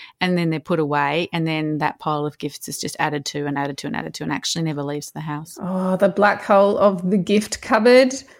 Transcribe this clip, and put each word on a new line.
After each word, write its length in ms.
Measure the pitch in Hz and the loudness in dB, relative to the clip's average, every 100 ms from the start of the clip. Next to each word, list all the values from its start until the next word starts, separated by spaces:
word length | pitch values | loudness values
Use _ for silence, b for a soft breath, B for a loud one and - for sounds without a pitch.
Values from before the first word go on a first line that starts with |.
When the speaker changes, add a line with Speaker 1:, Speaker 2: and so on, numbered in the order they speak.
| B _ | B _
Speaker 1:
And 180 | 185 180 | -2 0
then 100 | 170 | 0
they're 120 | 160 | -2
put 180 | - 170 | -2 -2
away, 480 | 147 147 143 156 175 | 0 0 0 0 -2
and 160 | 170 160 | -2 -2
then 300 | 156 156 151 | -2 -2 -2
that 200 | 151 - | -2 -4
pile 260 | 156 151 | -4 -2
of 140 | 147 - | -4 -6
gifts 300 | 147 - - | -10 -10 -12
is 120 | 151 | -10
just 160 | 143 - | -10 -4
added 280 | 147 147 - | -4 -4 -6
to 180 | 147 | -6
and 140 | 147 139 | -4 -4
added 180 | 143 139 | -6 -6
to 80 | 147 | -8
and 80 | |
added 200 | - 160 | -8 -8
to 100 | - | -8
and 80 | 156 | -6
actually 300 | 147 - 170 | -6 -4 -4
never 200 | 160 147 | -4 -4
leaves 280 | 143 147 - | -6 -8 -10
the 100 | - | -10
house. 380 | 156 147 160 - | -8 -10 -12 -10
Speaker 2:
Oh, 360 | 180 185 185 185 | -6 -4 -2 2
the 100 | 196 | 2
black 340 | 180 202 202 | 4 2 2
hole 360 | - 196 202 208 | 4 6 6 4
of 320 | 202 185 180 | 2 2 0
the 80 | 202 | 0
gift 420 | 175 208 208 - | 2 0 0 -6
cupboard. 540 | - 233 226 254 262 262 - | 0 2 6 8 6 2 -10